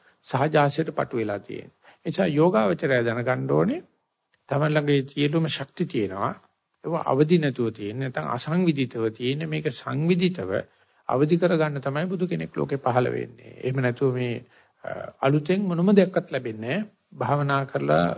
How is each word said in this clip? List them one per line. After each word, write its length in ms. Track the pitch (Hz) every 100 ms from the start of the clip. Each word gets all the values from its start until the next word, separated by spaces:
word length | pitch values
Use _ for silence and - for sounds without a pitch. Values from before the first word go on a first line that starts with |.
| _ _ -
සහජාසයට 600 | 131 151 156 143 151 160
පටු 260 | 147 135 127
වෙලා 220 | 104 101
තියෙන. 300 | - - - _ _ -
ඒ 100 | 175
නිසා 220 | 175 180
යෝගාවචරය 720 | 143 170 214 208 165 151 127
දැනගන්න 500 | 117 117 120 131 135
ඕනේ 300 | 147 180 330 - _ _ _ _ _ -
තමන් 220 | 139 151
ළඟ 200 | 151 147
ඒ 100 | 143 135
සියලුම 420 | - 143 160 156
ශක්ති 380 | - 135 - 180
තියෙනවා. 480 | 123 98 95 120 - _ _ _ _ 156
ඒව 80 | 165
අවදි 360 | - 135 156 175
නැතුව 340 | 147 123 113
තියෙන 260 | 107 101 120
නැත්නම් 300 | 135 139 151
අසංවිධිතව 760 | 120 - 170 180 139 123 120 110
තියෙන 300 | 113 123 143 160
මේක 220 | 156 151
සංවිධිතව 800 | 131 127 131 165 180 180 180 92 101 - _ _ _ -
අවදි 260 | 123 151 170
කරගන්න 440 | 175 160 156 143
තමයි 240 | 139 143 180
බුදු 220 | 180 175
කෙනෙක් 260 | 170 160
ලෝකේ 240 | 151 143 139
පහළ 300 | 123 123 123
වෙන්නේ. 440 | 123 117 - - -
එහෙම 220 | 131 131
නැතුව 360 | 127 120 135
මේ, 300 | 123 123 113 - _ _ _
අ, 60 | - - - -
අලුතෙන් 440 | 135 147 147 190
මොනම 280 | 196 170 185
දෙයක්වත් 360 | 202 180 170 -
ලැබෙන්නේ 480 | 139 123 107 113 175
නැහැ. 120 | 214 _ _
භාවනා 520 | 143 120 147 143 139 135
කරලා 420 | 139 143 - 87